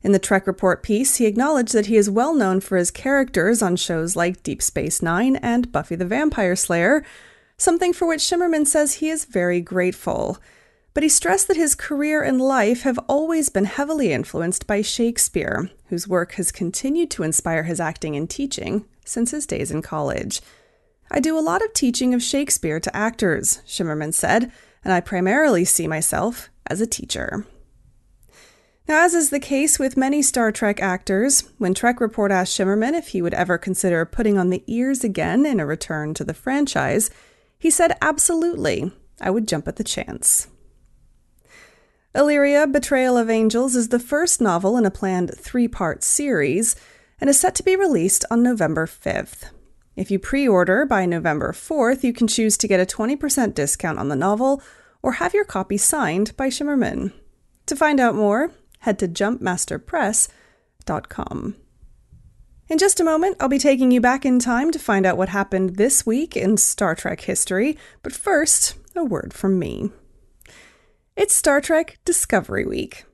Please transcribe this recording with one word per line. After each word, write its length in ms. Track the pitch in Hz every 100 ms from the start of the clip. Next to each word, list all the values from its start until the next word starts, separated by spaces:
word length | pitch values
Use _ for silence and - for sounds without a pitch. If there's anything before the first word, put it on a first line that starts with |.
In 100 | 202
the 80 | 196
Trek 260 | - 196 190
Report 380 | 185 190 175
piece, 320 | - 208 269 -
he 100 | 226
acknowledged 480 | 208 277 302 240
that 140 | 220 208
he 100 | 226
is 120 | 202
well 260 | 202 269 311
known 240 | 196 185
for 180 | - 185
his 140 | 175
characters 720 | - 262 277 262 190 175 233
on 120 | 196 180
shows 400 | - 165 165 175
like 280 | 170 180
Deep 180 | - -
Space 400 | - - 151 -
Nine 360 | 165 175 254 262
and 340 | 240 240 240
Buffy 240 | 156 151 170
the 100 | 180
Vampire 500 | 240 302 262 190 185
Slayer, 480 | - 170 175 302 - - - _ _ _
something 360 | - 339 359
for 140 | 339 339
which 140 | 311
Shimerman 460 | - 349 349 320 294
says 280 | 311 294 -
he 140 | 311
is 160 | 320 -
very 360 | 190 180 180
grateful. 760 | 175 185 180 - - - - - - _ _ _ _
But 100 | -
he 60 | 311
stressed 380 | - 339 381 -
that 100 | 330
his 180 | 311 -
career 460 | - 285 294 302
and 200 | 269 262
life 400 | 262 262 208 240
have 180 | 277 240 -
always 420 | 285 320 330 285
been 160 | 196 196
heavily 460 | - 285 311 233
influenced 560 | 147 - - 170 190 -
by 140 | 208
Shakespeare, 880 | 214 - 233 233 - 180 - - 185 - _
whose 180 | 170 202
work 260 | 180 175
has 180 | - 170
continued 600 | - 170 - 269 311 330
to 120 | -
inspire 400 | 160 160 175 165
his 160 | 160 170
acting 360 | 160 160 160 147
and 140 | 160
teaching 560 | - 277 - - 208 - _ -
since 260 | - 240
his 140 | 302 285
days 260 | - 175
in 100 | 156
college. 600 | 160 156 143 - - - - _ _ _ _ _ _
"I 100 | 294
do 180 | 294 320
a 20 |
lot 240 | 320 359
of 100 | 440
teaching 400 | - 254 240 254
of 80 | 247
Shakespeare 580 | 240 277 277 - 165 156
to 160 | - -
actors," 680 | 214 226 196 156 - - -
Shimerman 460 | - 170 151 151
said, 380 | 160 - 220 247 - _ _
"and 100 | -
I 60 | 180
primarily 640 | 175 185 185 247 311 185 185
see 220 | - 160
myself 640 | 160 - - 214 240 - _ -
as 140 | 196
a 60 | 226
teacher." 580 | - - - - - 208 - - _ - _ _ _ - - - _ _ _ -
Now, 160 | 311
as 100 | 349
is 160 | 339 302
the 100 | 285
case 380 | 277 277 302 -
with 200 | 269 262
many 240 | 269 294
Star 300 | 285 247 226
Trek 300 | 214 214 202
actors, 640 | 196 185 - 190 262 269 - _
when 160 | 190
Trek 280 | 190 240 240
Report 300 | 226 220 202
asked 260 | 190 185 -
Shimerman 360 | 190 208 233
if 160 | 330 311
he 120 | 190
would 120 | 170
ever 240 | - 185 170
consider 460 | - 185 190 170 165
putting 320 | - 220 202
on 120 | 180
the 140 | 180 -
ears 380 | 233 254 262
again 420 | 226 190 160 202 294
in 140 | 226
a 60 | 147
return 500 | 165 - 156 151 156
to 80 |
the 100 | 147
franchise, 760 | 160 - 269 285 - 135 - 220 - _ _ _ _
he 100 | 330
said, 280 | 311 339 -
"Absolutely, 880 | 302 302 - 339 339 349 - 90 165 - - _
I 80 | 190
would 180 | 208 214
jump 200 | 156 -
at 80 | -
the 80 |
chance." 640 | 208 - - 65 - - - - - _ _ _ _ _ _ _ _ - - _ _ _ _ -
Illyria, 500 | 294 294 285 285 302
Betrayal 520 | 285 - 269 254 247
of 120 | 233
Angels 460 | 220 220 226 262 247
is 140 | 226
the 100 | 240
first 420 | 240 294 349 -
novel 360 | 220 175 190 240
in 80 | 208
a 60 |
planned 440 | - 196 185 175 -
three-part 640 | - 247 240 - 170 -
series 720 | - - 285 202 139 165 226 - - - _ _
and 100 | 277
is 100 | 285
set 140 | 370 -
to 80 |
be 120 | - 370
released 500 | 392 233 175 - -
on 100 | 233
November 460 | 240 226 160 160 160
fifth. 600 | - - - - - - - - _ _ -
If 140 | 190
you 80 | 196
pre-order 680 | - 269 269 190 180 196 285
by 200 | 208 180
November 480 | 170 165 151 -
fourth, 500 | - - 311 233 262
you 100 | 254
can 140 | 240 226
choose 300 | - 220 -
to 100 | 208
get 120 | 190
a 80 | 185
twenty 280 | - 220 285
percent 380 | 294 277 226
discount 460 | - 147 - 175 -
on 80 | 135
the 80 | 139
novel 460 | 185 208 262 277 - - _ _
or 100 | 262
have 200 | 247 349
your 100 | 403
copy 340 | 403 196 190 202
signed 580 | - 311 208 170 214 -
by 100 | 269
Shimerman. 640 | 262 294 285 226 - 196 - - _ _ _ -
To 80 | 285
find 240 | 311 285
out 160 | 240 214
more, 360 | 208 214 330 - _ _
head 180 | - 208
to 80 | 185
jumpmasterpress 1200 | 170 202 247 190 180 - 147 - 339 214 226 - - _ _ _ _ -
dot 240 | 170 -
com. 460 | - - - - - _ _ - - _ - - _ - - _
In 120 | 320
just 200 | 381 370
a 40 |
moment, 340 | 330 311 370 370
I'll 80 | 269
be 120 | 277
taking 320 | 285 269 254
you 100 | 247
back 240 | 247 269 269
in 140 | 247
time 320 | 240 240 311
to 80 | 320
find 260 | - 196 190
out 120 | 180
what 120 | 185
happened 460 | 196 196 190 190 185
this 280 | 226 -
week 320 | - 233 320 -
in 220 | 190 214
Star 380 | - - 190 165
Trek 260 | - -
history, 560 | - 190 - 185 262 311 - -
but 120 | -
first, 600 | - - 330 311 - - - - 349
a 80 |
word 300 | 302 175 -
from 260 | - 190 190
me. 320 | 120 57 202 - _ _ _ _ - - - _ _ _ _ -
It's 180 | 415
Star 260 | - 330 285
Trek 380 | 285 320 339 - -
Discovery 580 | 339 - 202 185 196 -
Week. 380 | - - - -